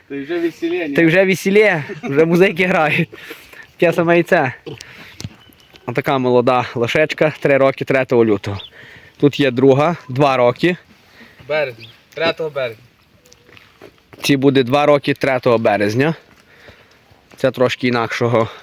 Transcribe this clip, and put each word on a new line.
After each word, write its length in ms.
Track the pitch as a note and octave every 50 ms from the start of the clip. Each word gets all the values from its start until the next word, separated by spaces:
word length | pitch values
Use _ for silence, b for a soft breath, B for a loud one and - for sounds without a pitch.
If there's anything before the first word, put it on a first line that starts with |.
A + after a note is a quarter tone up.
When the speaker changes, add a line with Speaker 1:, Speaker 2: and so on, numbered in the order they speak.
| _ -
Speaker 1:
Ти 140 | C#3 C#3
вже 180 | C#3 D3 F4 E4+
веселє, 480 | E3+ E3 - - E4+ E4 F4 F4+ E4 D4
ні? 60 | C#4
Speaker 2:
та 80 | F3
й 40 | E3+
вже 180 | D#3+ E3 F#3+ G3
веселє, 600 | F#3+ F#3+ - - G3 G3 G#3 G#3+ G3+ F3+ D#3 C3+ - F#3+ D3+
вже 220 | - - C#3 D3 D#3+
музики 420 | E3 E3+ E3+ F#3+ G3+ F3 E3+ F#3
грають. 420 | F3+ F#3 F3 D#3 D3 - F3+ D#3+ - B B B B B B B B B B B B _
Таке 160 | - F3 E3+
саме 260 | E3+ F3+ E3+ E3+ E3+ F3
і 40 |
це. 300 | E3 - F#3+ E3 C#3 B2 - - _ - C#3 B B B B B B B B B - - - - _ - _ _ _ _ - - _
Отака 320 | - A#2 C#3+ - D#3+ C#3 C3
молода 460 | B2+ B2+ B2 B2 A#2 C3 B2+ B2 A#2 - -
лошечка, 580 | B2 A#2 A2+ - D#3+ D#3 - - - E3 D3+ - -
три 160 | - D3 C#3
роки, 280 | C3 C3+ C3+ - - C3
третього 400 | - C3+ C3 C3 - C3 A#2+ A#2
лютого. 360 | A2 G#2 F#2+ - G#2 G2 G2 - B B B B B B B B B B -
Тут 200 | D3 C#3+ - -
є 100 | C#3+ C3
друга, 460 | A#2+ B2+ C3 C3+ C3 C#3 D3+ E3+ E3+ - - -
два 280 | B2+ C3 D3 C#3 C3
роки. 400 | B2 B2 A#2+ B2 - - E3+ F3+ - _ _ _ _ b b b b b b b b - B2+
Speaker 1:
Березня, 380 | D3 D#3 D3 C3 A#2 A2+ A#2 A#2 - _ _ _ _
третього 360 | D3+ E3 E3 E3 - D#3+ D#3
березня. 320 | C#3 C#3 C3 A#2 A2 A2+ _ _ _ _ _ _ _ _ _ _ - _ _ _ - - - _ _ _ - - _ _ _ _ - -
Speaker 2:
Ці 140 | - - C#3+
буде 260 | C3+ C3 C#3+ C3 C3+
два 240 | B2 A#2 C3+ C#3+ D3
роки 280 | D3 D3 C#3+ - C#3+ C3+
третього 440 | - - C3+ C3 B2 - B2+ A#2 A2+
березня. 560 | A2+ A2 G2+ G2+ G#2 G#2 G#2+ B2 C#3 E3 D#3+ - - _ _ b b b b b b b b b b b b b b b b b _ _ -
Це 140 | - - C3
трошки 380 | A#2+ - B2+ A#2+ - - C3 B2
інакшого 600 | A#2+ A#2 A2+ A2 - - B2 A#2 A#2+ A2+ A2+ G#2+ B B